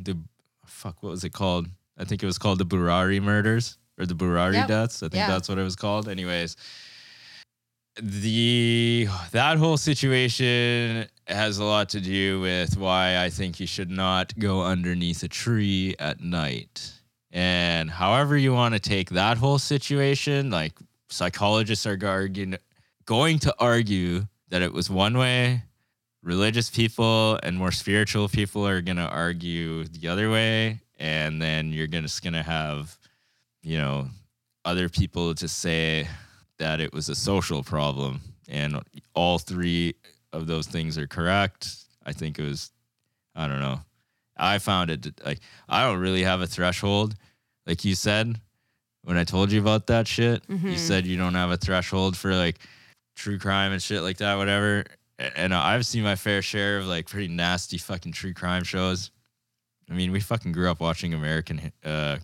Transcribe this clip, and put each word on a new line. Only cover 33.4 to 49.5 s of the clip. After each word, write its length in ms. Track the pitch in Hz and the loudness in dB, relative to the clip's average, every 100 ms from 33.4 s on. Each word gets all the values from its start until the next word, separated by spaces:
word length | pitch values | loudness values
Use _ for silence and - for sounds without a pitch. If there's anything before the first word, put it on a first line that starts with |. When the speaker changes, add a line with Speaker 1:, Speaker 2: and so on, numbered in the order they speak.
| _ _ | _ _
Speaker 1:
you 140 | 80 80 | -6 -2
know, 300 | 69 69 67 - - _ _ _ | -2 -2 -6 -12 -20 _ _ _
other 240 | 85 90 87 | -4 -2 0
people 460 | - 90 90 85 | 0 -2 0 -2
to 140 | 78 82 | -2 -6
say 580 | - 87 82 80 78 78 76 - _ _ - | -4 -2 0 2 0 -2 -10 -18 _ _ -6
that 220 | 78 78 | -2 -2
it 120 | 78 | -2
was 160 | 76 76 | -4 -6
a 60 | |
social 480 | 71 - 98 90 78 | -4 0 0 0 -4
problem, 580 | 67 78 71 67 69 67 - - - | -2 -2 0 -2 -4 -6 -12 -20 -10
and 320 | 71 73 73 - - - | -6 -4 -6 -10 -20 -6
all 240 | - 87 87 | 0 2 2
three 560 | - 90 87 85 85 - - _ _ | -2 -4 0 0 -2 -4 -14 _ _
of 140 | - 80 | -8 -4
those 200 | 80 78 | -4 -4
things 320 | 85 80 78 | -4 -4 -6
are 80 | 71 | -6
correct. 600 | - 85 98 98 - - - - _ | -2 0 2 0 -4 -12 -12 -18 _
I 80 | - | -12
think 260 | 78 78 73 | -8 -8 -6
it 40 | |
was, 280 | 73 73 - _ _ _ _ _ _ 80 | -6 -6 -10 _ _ _ _ _ _ -6
I 100 | 76 | -4
don't 140 | 69 | -2
know. 200 | 69 65 80 _ _ _ _ - | -4 -6 -10 _ _ _ _ -4
I 220 | 92 101 | 0 0
found 320 | 107 95 87 | 2 0 0
it, 340 | 78 73 - | -2 -8 -10
like, 160 | - 71 - - - | -8 -8 -10 -20 -2
I 160 | 107 | 2
don't 160 | 127 92 | 2 2
really 240 | 92 92 | 0 2
have 160 | 92 92 | 2 2
a 60 | 87 | -2
threshold. 680 | - 90 90 101 101 107 107 _ _ _ _ - | 0 0 2 2 2 0 -4 _ _ _ _ -6
Like 180 | 85 | -2
you 100 | 101 | 0
said, 460 | 92 107 104 117 113 - _ _ _ _ _ | 0 2 2 0 -4 -10 _ _ _ _ _
when 140 | - 87 | -2 0
I 80 | |
told 280 | 87 92 98 | 2 2 4